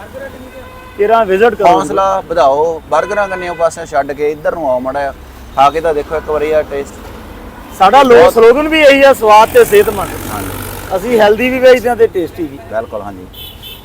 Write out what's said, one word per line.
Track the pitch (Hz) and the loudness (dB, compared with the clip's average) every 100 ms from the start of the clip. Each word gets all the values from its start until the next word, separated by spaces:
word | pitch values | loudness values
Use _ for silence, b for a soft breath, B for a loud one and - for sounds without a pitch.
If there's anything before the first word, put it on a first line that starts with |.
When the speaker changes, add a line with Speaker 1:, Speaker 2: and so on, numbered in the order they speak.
| 202 269 277 269 262 - - - - - | -20 -18 -18 -20 -20 -20 -20 -20 -14 -6
Speaker 1:
ਤੇਰਾ | 208 226 | -2 0
ਵਿਜ਼ਿਟ | 208 190 233 | 0 0 0
ਕਰੋ। | 208 180 | 0 2
Speaker 2:
ਹੌਸਲਾ | 180 - 190 190 190 - | 2 0 -2 -2 -2 -4
ਵਧਾਓ, | 170 143 143 165 160 - | 0 0 2 -2 -4 -4
버ਗਰਾਂ | 151 175 208 196 | -4 -2 -4 -6
ਕੰਨਿਓ | 185 180 | -6 -8
ਪਾਸੇ | 165 165 165 160 | -4 -4 -4 -8
ਛੱਡ | 147 139 | -6 -4
ਕੇ | 147 147 | -4 -6
ਇੱਧਰ | 151 151 | -4 -8
ਨੂੰ | 170 143 | -8 -6
ਆਓ | 127 | -4
ਮਾੜਾ | 131 139 | -4 -6
ਜਿਹਾ, | 139 - - - - - | -8 -10 -18 -20 -8 0
ਖਾ | - | 0
ਕੇ | 160 | 0
ਤਾਂ | 165 | -2
ਦੇਖੋ | 147 139 156 | -4 -4 -8
ਇੱਕ | 139 | -6
ਵਾਰੀ | 151 151 | -4 -2
ਆ | 156 | -2
ਟੇਸਟ। | 131 143 135 - - - - - - - - - | -4 -8 -12 -16 -20 -20 -20 -20 -20 -20 -14 0
Speaker 1:
ਸਾਡਾ | 190 254 | 2 4
ਲੋਕ | 269 240 | 6 6
Speaker 2:
ਬਹੁਤ | 254 | 6
Speaker 1:
ਸਲੋਗਨ | 233 226 254 311 | 6 4 4 2
ਵੀ | 320 | 2
ਇਹੀ | 285 277 | 4 6
ਆ, | 277 | 4
ਸਵਾਦ | 254 220 214 226 | 4 4 4 6
ਤੇ | 247 | 4
ਸਿਹਤਮੰਦ। | 220 208 214 202 160 - - | 4 2 2 -2 -8 -12 -12
Speaker 2:
ਹਾਂਜੀ। | 101 95 95 - - - 190 | -12 -10 -12 -14 -14 -10 -8
Speaker 1:
ਅਸੀਂ | 220 233 | -2 2
ਹੈਲਦੀ | 214 214 254 | 2 2 -2
ਵੀ | 254 | 2
ਵੇਚਦੇ | 254 254 226 | 4 4 2
ਹਾਂ | 226 | 0
ਤੇ | 226 | 0
ਟੇਸਟੀ | 190 160 - | 0 -8 -8
ਵੀ। | 156 139 104 | -12 -12 -10
Speaker 2:
ਬਿਲਕੁਲ, | 107 113 110 | -8 -8 -10
ਹਾਂਜੀ। | 101 92 90 - - - - - | -12 -16 -20 -20 -20 -20 -20 -20